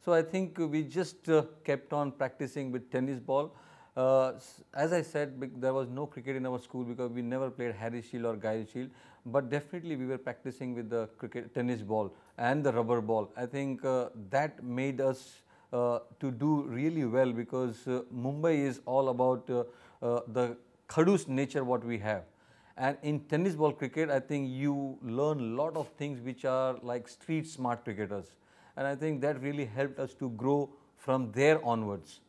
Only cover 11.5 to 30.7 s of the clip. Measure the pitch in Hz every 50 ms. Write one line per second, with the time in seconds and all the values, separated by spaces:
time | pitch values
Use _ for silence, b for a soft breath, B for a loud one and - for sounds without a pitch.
11.5 | - 131 123 123 127 113 107 98 110 110 107 98 B B B B B B 120 120
12.5 | 135 151 147 139 117 117 117 113 120 120 110 107 113 110 104 98 - - 123 120
13.5 | 135 139 139 139 131 123 - 135 131 127 123 - - 113 107 95 92 135 147 156
14.5 | 147 - - 123 123 123 131 139 135 123 135 131 131 131 - - - - _ b
15.5 | b b b b - 123 123 120 120 117 - - - _ - 135 127 113 143 151
16.5 | 156 147 139 131 120 120 139 160 170 160 143 120 110 127 131 127 120 113 120 120
17.5 | - 127 127 123 123 123 - - 127 127 120 - - 127 120 131 139 147 156 170
18.5 | 165 147 139 139 127 - - - 127 135 135 131 127 120 127 127 127 123 - -
19.5 | 127 123 120 120 B B B B B B - 120 120 120 - - 110 127 123 120
20.5 | 120 - - _ _ _ _ _ - - 160 175 202 185 - - 135 131 139 131
21.5 | - 151 131 123 127 120 110 120 120 107 98 107 107 95 90 - _ B B B
22.5 | B B B B B B - 135 143 - - 151 151 147 147 - - 151 175 196
23.5 | 175 147 156 151 147 - 151 131 - 156 160 151 143 135 127 - 151 143 139 131
24.5 | 127 131 139 147 143 143 139 135 131 - - 123 113 123 143 151 151 143 123 113
25.5 | 113 123 147 165 160 160 143 - - - 147 147 143 123 117 127 127 - - 135
26.5 | 131 131 131 131 127 - - 120 120 123 120 - - - - - 165 160 156 160
27.5 | - 139 127 123 120 113 - - 107 95 107 95 104 101 92 - - _ B B
28.5 | B B B B B - 135 139 143 135 151 156 156 135 123 143 151 131 127 139
29.5 | 147 147 143 117 107 120 139 143 135 - 139 127 - - 139 131 117 107 120 131
30.5 | 143 143 143 139